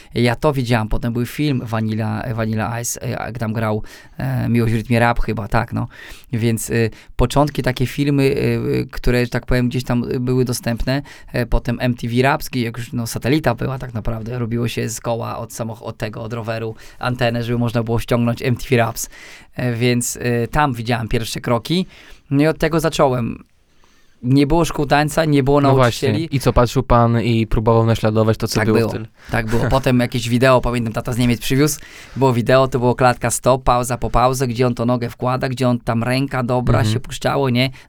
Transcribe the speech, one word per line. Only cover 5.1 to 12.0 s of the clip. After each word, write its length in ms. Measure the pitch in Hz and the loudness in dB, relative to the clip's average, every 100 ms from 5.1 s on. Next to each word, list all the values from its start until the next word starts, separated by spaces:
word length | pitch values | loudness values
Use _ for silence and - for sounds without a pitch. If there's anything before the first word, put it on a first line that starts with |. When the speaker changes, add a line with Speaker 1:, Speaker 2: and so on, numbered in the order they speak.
| 120 | 2
Speaker 1:
chyba, 260 | - 110 104 | 0 -2 -2
tak, 260 | 117 113 | -2 -2
no. 140 | 107 117 - - - - | -4 -6 -10 -20 -20 -8
Więc, 360 | 113 117 113 - | -2 0 0 -2
y, 200 | 117 113 - - - | 0 -2 -4 -8 0
początki, 460 | - 143 147 147 | 2 2 0 0
takie 260 | 135 127 123 | -2 -2 -2
filmy, 360 | - 143 143 | 0 0 2
y, 40 | 135 | 2
y, 580 | - 120 117 123 131 123 | 2 0 0 0 -2 -4
które, 340 | - - 123 120 | -2 0 2 0
że 40 | |
tak 140 | 123 - | -2 0
powiem, 240 | 127 123 | 0 0
gdzieś 140 | 123 | -2
tam 220 | - 120 - 131 | -2 -2 -2 -2
były 260 | 123 127 123 | 0 0 0
dostępne, 560 | 123 120 117 - 139 147 - - | -2 -4 -2 -2 -2 -4 -14 -8
e, 120 | 123 117 | -6 0
potem 320 | 123 - 117 | 0 0 -2
M 120 | 123 | -2
T 120 | 120 | -2